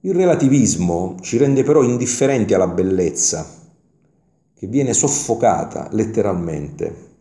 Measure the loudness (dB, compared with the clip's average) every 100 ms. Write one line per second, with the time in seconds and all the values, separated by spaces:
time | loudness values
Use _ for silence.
0 | -2 2 2 4 4 4 2 2 0 0
1 | -4 -8 -4 0 2 2 4 4 4 0
2 | -4 0 0 2 2 2 2 0 0 0
3 | 0 -2 -4 -4 -10 -18 _ _ _ _
4 | _ _ _ _ _ _ -4 -2 0 0
5 | 0 -2 -4 0 2 0 -4 -8 -6 -4
6 | -2 0 -2 -2 -4 -6 -10 -8 -8 -10
7 | -20 _